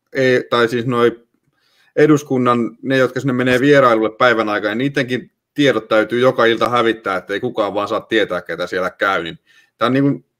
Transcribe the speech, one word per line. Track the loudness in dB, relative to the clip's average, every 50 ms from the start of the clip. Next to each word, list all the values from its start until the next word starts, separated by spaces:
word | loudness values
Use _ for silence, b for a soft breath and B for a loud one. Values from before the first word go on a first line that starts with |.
| _ _ -4
ei-, | -2 0 2 2 0 0 -2
tai | 0 0 0 0
siis | 0 -2 -4
noi | -4 0 2 2 0 0 -2 _ _ _ _ _ _ _ _ _ _ _ _ _ _ -2
eduskunnan, | 2 2 4 4 2 0 -2 -2 0 2 2 0 0 -2 -4 -8 -10
ne, | -6 -2 0 2
jotka | 0 0 -2 -4
sinne | -4 -4 -2
menee | -2 0 2 2 2
vierailulle | 4 4 4 6 6 4 4 2 0 0 0 0
päivän | 2 2 2 2 0 -2
aikana, | -2 -4 -4 -4 -4
niin | -4
niidenkin | -4 -4 -4 -4 -4 -4 -4 -8 -8 -10 _ _ _ _ _
tiedot | 0 2 2 2 0 0 0
täytyy | 0 0 0 0 0 0
joka | 2 2 2 2 2
ilta | 2 2 2 2 2
hävittää, | 2 2 2 0 -2 -2 -4 -6 -6 -6
että | -6 -6 -6
ei | -6
kukaan | -6 -6 -4 -4 -4 -4 -4
vaan | -4 -4 -4
saa | -4 -6
tietää, | -4 -2 0 0 0 0 -2 -6
ketä | -8 -8 -8 -8 -8 -6
siellä | -6 -4 -6 -6
käy. | -4 -4 -2 -2 -2 -2 -4
Niin | -8 -10 -14 _ b b b b b b b
tää | -2
on | -2 0
niin | 0 0
kuin, | 0 -2 -4 -8 _ _ _